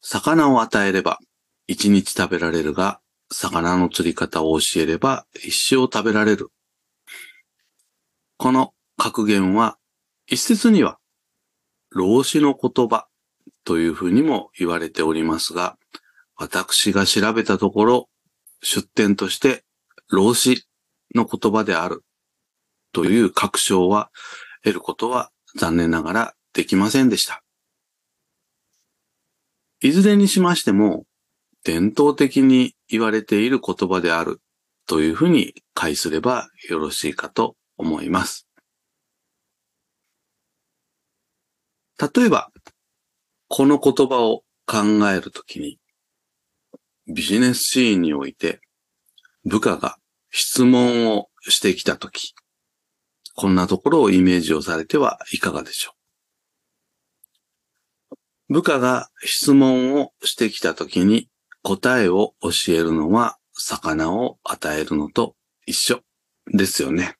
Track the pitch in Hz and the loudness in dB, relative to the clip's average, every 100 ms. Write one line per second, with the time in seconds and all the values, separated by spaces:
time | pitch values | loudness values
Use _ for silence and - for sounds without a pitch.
0 | - 104 - 165 147 127 110 110 98 95 | -6 -4 0 2 4 4 2 0 0 0
1 | 90 - _ _ _ _ - 92 101 101 | -2 -4 _ _ _ _ -10 -2 4 4
2 | 95 - 92 90 85 82 76 71 95 - | 2 -4 -2 -2 -2 -2 -2 -2 -4 -4
3 | _ _ _ - 95 90 85 90 90 - | _ _ _ -8 -6 -2 0 0 0 0
4 | 85 87 80 82 80 80 - 87 78 80 | -2 -2 -4 -2 0 0 0 -2 -2 0
5 | - - - - - - - 135 127 110 | 0 -2 -8 -18 -8 -4 0 2 2 0
6 | 107 107 107 101 - _ _ _ _ _ | 0 2 2 0 -2 _ _ _ _ _
7 | _ - - _ _ _ _ _ _ _ | _ -20 -20 _ _ _ _ _ _ _
8 | _ _ _ _ 127 131 131 _ _ - | _ _ _ _ 0 2 0 _ _ -6
9 | - - 107 101 95 101 113 - _ _ | -4 -2 0 2 2 2 0 -2 _ _
10 | _ _ _ 123 - 220 240 208 107 - | _ _ _ -6 0 2 4 4 4 -2
11 | _ _ _ _ _ _ _ _ _ 92 | _ _ _ _ _ _ _ _ _ -2
12 | 92 117 135 151 147 131 120 - 120 113 | 2 2 2 2 2 0 -2 0 0 0
13 | - _ _ _ - _ - 85 82 78 | -4 _ _ _ -20 _ -4 0 0 -2
14 | 90 101 156 120 - - 87 85 82 - | 0 2 2 -2 -4 -6 -4 -2 -6 -4
15 | 80 80 80 80 - 82 90 - _ - | -2 0 -2 -2 -4 -6 -6 -8 _ -20
16 | _ _ _ _ - - 95 - - 98 | _ _ _ _ -8 -6 -2 -2 0 0
17 | 98 - 104 113 107 95 101 101 110 123 | 2 0 0 -2 0 0 0 2 2 2
18 | - _ _ _ _ _ - - - - | 0 _ _ _ _ _ -6 -6 -6 0
19 | 107 98 98 - 139 123 _ _ _ _ | 2 2 -2 -2 -2 -2 _ _ _ _
20 | _ 98 101 120 127 127 _ _ _ _ | _ 2 2 2 0 0 _ _ _ _
21 | _ 117 113 - 113 107 104 87 87 - | _ -2 -2 -2 0 0 0 -2 -4 -8
22 | _ _ _ _ _ _ _ _ _ - | _ _ _ _ _ _ _ _ _ -4
23 | 80 107 104 - 101 - - 98 90 104 | 0 2 2 0 -4 -4 -2 2 2 0
24 | - - - - - - - 90 - - | -4 -12 -20 -20 -20 -6 -4 -4 -8 -8
25 | 113 123 - _ _ - 85 85 82 82 | -4 -4 -6 _ _ -6 -2 0 0 -2
26 | 78 101 113 - _ - 85 95 104 135 | -2 -4 -4 -8 _ -6 -2 0 2 4
27 | 131 104 - - _ _ _ _ _ _ | 2 2 -4 -8 _ _ _ _ _ _
28 | _ _ _ _ _ _ _ _ _ _ | _ _ _ _ _ _ _ _ _ _
29 | _ _ _ _ _ _ _ _ 131 165 | _ _ _ _ _ _ _ _ 0 4
30 | 196 202 196 196 180 175 - 98 107 - | 6 6 4 4 2 0 0 2 2 0
31 | - _ _ _ _ _ - 82 98 107 | -10 _ _ _ _ _ -6 0 -2 2
32 | 147 143 139 139 135 131 127 _ _ 110 | 0 2 0 4 4 6 2 _ _ -2
33 | 113 107 104 104 113 131 - 92 95 92 | 0 -2 0 0 2 -2 -2 -4 -2 0
34 | 85 82 82 - _ _ _ _ - 80 | 0 -2 -2 -8 _ _ _ _ -4 0
35 | 78 80 170 156 95 - _ - 82 73 | 0 2 2 2 0 -8 _ -6 -4 -4
36 | 85 80 98 123 - _ - 82 76 - | -4 -2 -2 -4 -6 _ -8 -6 -6 -6
37 | 76 71 - - 117 - _ _ 82 76 | -8 -8 -10 -4 -4 -4 _ _ -6 -6
38 | 80 92 - - _ _ _ _ _ _ | -4 -4 -4 -10 _ _ _ _ _ _
39 | _ _ _ _ _ _ _ _ _ _ | _ _ _ _ _ _ _ _ _ _
40 | _ _ _ _ _ _ _ _ _ _ | _ _ _ _ _ _ _ _ _ _
41 | _ _ _ _ _ _ _ _ _ _ | _ _ _ _ _ _ _ _ _ _
42 | 147 - 247 147 - _ - _ _ _ | -2 2 4 2 -2 _ -20 _ _ _
43 | _ _ _ _ _ - 139 147 139 - | _ _ _ _ _ 0 2 4 2 2
44 | 131 127 117 113 _ _ - 110 104 107 | 0 2 0 -2 _ _ -6 0 2 2
45 | 104 95 - - - - 143 - _ _ | 2 0 -6 -18 -18 -12 -12 -14 _ _
46 | _ _ _ _ _ _ _ - _ _ | _ _ _ _ _ _ _ -20 _ _
47 | - - 87 104 127 120 - 135 123 101 | -16 -10 -2 2 2 0 -2 0 2 2
48 | 85 73 69 - 85 - _ _ _ _ | 0 -2 -6 -6 -6 -6 _ _ _ _
49 | _ _ _ _ - 107 - 90 - - | _ _ _ _ -4 -2 -2 -2 -6 -10
50 | _ _ _ - - - 123 127 123 120 | _ _ _ -6 -4 2 4 6 4 2
51 | 113 104 - _ - - 104 90 - 80 | 0 -2 -6 _ -2 0 2 -2 -4 -6
52 | - - - _ _ _ _ _ _ _ | -8 -12 -14 _ _ _ _ _ _ _
53 | _ _ - - 98 92 90 92 - 160 | _ _ -20 -6 0 2 2 0 2 4
54 | 113 92 92 90 80 80 73 82 80 151 | 4 4 4 2 0 -2 -2 -6 -2 0
55 | 139 - - - - 76 - - - _ | 0 -2 -10 -6 -6 -6 -10 -10 -12 _
56 | _ _ _ _ _ _ _ _ _ _ | _ _ _ _ _ _ _ _ _ _
57 | _ _ _ _ _ _ _ _ _ _ | _ _ _ _ _ _ _ _ _ _
58 | _ - _ _ _ 147 175 143 123 127 | _ -20 _ _ _ -2 0 0 0 -2
59 | - _ - - - 139 131 127 127 143 | -4 _ -6 -4 4 6 6 4 0 -2
60 | 139 _ - - 113 - 85 80 73 - | -4 _ -8 -4 -4 -2 -6 -6 -6 0
61 | 92 113 - _ _ _ - 95 127 127 | 2 2 -2 _ _ _ -6 -2 0 2
62 | 101 92 107 _ 82 82 - 82 82 80 | 2 2 0 _ -6 -4 0 0 0 -2
63 | 78 107 117 - _ - - - - 78 | 0 0 0 -6 _ -12 -10 -8 -6 -4
64 | 80 98 127 - - - 78 76 76 76 | -4 -4 -4 -8 -12 -8 -6 -6 -4 -4
65 | 76 - 117 _ _ _ - 104 - 123 | -4 -4 -4 _ _ _ -10 -4 -2 -4
66 | _ _ _ _ - 101 95 - 67 87 | _ _ _ _ -4 -2 0 -2 -4 -4
67 | 87 - | -6 -10